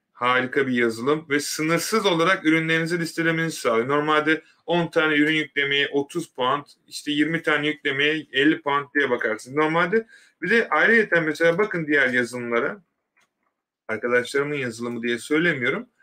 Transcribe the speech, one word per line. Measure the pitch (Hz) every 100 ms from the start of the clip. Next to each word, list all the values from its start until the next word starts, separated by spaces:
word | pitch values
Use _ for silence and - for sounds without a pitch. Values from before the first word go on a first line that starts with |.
| _
harika | - 123 127 127 151 135
bir |
yazılım | 123 117 110 123 156 156
ve | 143
sınırsız | 143 - 156 165 - 220 196
olarak | 170 165 190 156
ürünlerinizi | 160 160 160 165 175
listelemenizi | 165 - 165 165 165 160
sağlıyor. | 127 113 123
Normalde | 143 151 151 147 156 - _ -
on | 170 165
tane | 165 156 147
ürün | 151 156
yüklemeye | 151 - 143 143 143
otuz | 143 135 170 156
pound, | - 127 143 139 _ _
işte | - -
yirmi | 147 151 165
tane | 160 147 151
yüklemeye | 151 143 135 147 156 147
elli | 131 147 160
pound | 147 143 139 147
diye | 131
bakarsınız. | 120 113 107 123 139
Normalde | 156 165 180 220 226 - _ _
bir | 175
de | 233 220
ayrıyeten | 156 180 226 208 170
mesela | 156 151 165 165
bakın | 208 175 151
diğer | 147 131
yazılımlara. | 123 117 123 120 117 143 208 _ _ _ _ _ _ _ _ _ _ -
Arkadaşlarımın | 110 120 123 120 139 143 147
yazılımı | 127 113 120 120
diye | 117 117
söylemiyorum. | - 151 175 143 123 180 254 _